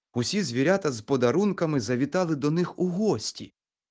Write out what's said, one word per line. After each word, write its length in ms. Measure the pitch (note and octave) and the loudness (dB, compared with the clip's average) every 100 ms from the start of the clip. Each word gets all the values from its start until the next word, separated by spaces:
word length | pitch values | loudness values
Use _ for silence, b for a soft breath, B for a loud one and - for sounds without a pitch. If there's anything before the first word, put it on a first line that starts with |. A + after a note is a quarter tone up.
| _ | _
усі 300 | B2 A2+ G#3 | -2 0 0
звірята 480 | D3+ A#2+ C#3+ G3 D#3 | -2 0 2 2 0
з 100 | A#2 | -4
подарунками 800 | - C3+ A#2+ D#3 G#3 F3+ D#3+ C#3+ | -2 2 2 4 0 0 0 0
завітали 560 | G#2+ B2 C#3+ F#3 E3+ D3 | 0 -2 0 0 0 0
до 160 | D3 | 0
них 280 | E3 E3+ - | 0 -2 -2
у 80 | F3+ | -2
гості. 640 | F3 G#3+ G#2+ - - G#2+ _ _ _ _ | 0 0 0 -4 -8 -14 _ _ _ _